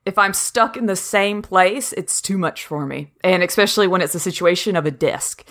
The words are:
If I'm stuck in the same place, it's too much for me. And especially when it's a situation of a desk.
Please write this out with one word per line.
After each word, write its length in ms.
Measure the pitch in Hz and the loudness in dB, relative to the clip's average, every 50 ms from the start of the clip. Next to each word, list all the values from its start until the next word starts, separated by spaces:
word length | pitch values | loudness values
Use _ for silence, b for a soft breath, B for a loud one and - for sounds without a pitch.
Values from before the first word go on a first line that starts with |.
| b | b
If 100 | 196 185 | -2 2
I'm 160 | 214 196 196 | 2 2 2
stuck 440 | 185 - - - - 240 226 233 - | 2 -2 -4 -2 2 2 2 0 0
in 100 | 240 233 | -2 -2
the 80 | 208 190 | -2 -2
same 480 | 185 - - - 202 196 202 208 208 | -2 -2 0 0 2 2 2 -2 -4
place, 500 | 208 - 190 185 185 185 214 277 247 - - | -4 0 4 4 4 4 2 -2 -6 -6 -6
it's 280 | 190 175 - - - | -6 -6 -4 -4 -4
too 160 | - - 196 190 | -2 -2 -2 -2
much 260 | 170 151 - - - | -2 -2 -4 -6 -10
for 220 | - 156 147 143 | -8 -6 -6 -4
me. 240 | 139 135 135 147 143 _ _ - | -6 -6 -8 -10 -12 _ _ 0
And 180 | 185 185 175 | 2 2 2
especially 460 | 180 175 - 208 202 - - 214 202 185 | 2 0 2 2 2 2 2 2 2 2
when 120 | 185 180 | 2 2
it's 140 | 170 - - | 0 0 -2
a 60 | 170 | -4
situation 560 | - 185 165 - 175 170 180 180 - 214 190 | -4 -4 -2 2 2 2 2 2 0 0 0
of 100 | 170 151 | 0 0
a 60 | 151 | -2
desk. 520 | 139 120 165 143 - - - - - - - B | -2 0 -2 -2 -2 -2 -6 -8 -10 -12 -18 B